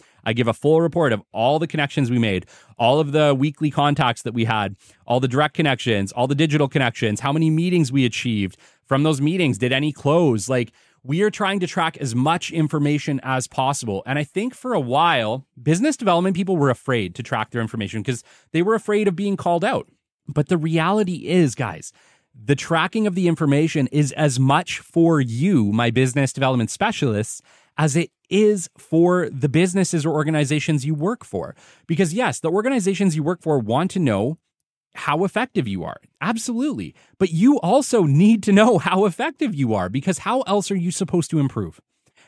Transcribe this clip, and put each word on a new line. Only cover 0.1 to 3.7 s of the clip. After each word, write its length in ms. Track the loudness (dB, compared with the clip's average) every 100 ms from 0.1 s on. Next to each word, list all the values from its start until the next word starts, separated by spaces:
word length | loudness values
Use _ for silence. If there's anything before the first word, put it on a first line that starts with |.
| _
I 100 | -4
give 140 | 0 0
a 60 |
full 280 | 0 2 4
report 320 | 2 2 0
of 80 | 0 -4
all 260 | -2 0 0
the 100 | -2
connections 420 | -2 -2 0 0
we 80 | 2
made, 260 | 0 -2 -6 -16 -18 0
all 220 | 2 4
of 140 | 2
the 200 | 2 2
weekly 380 | 2 0 -2 -2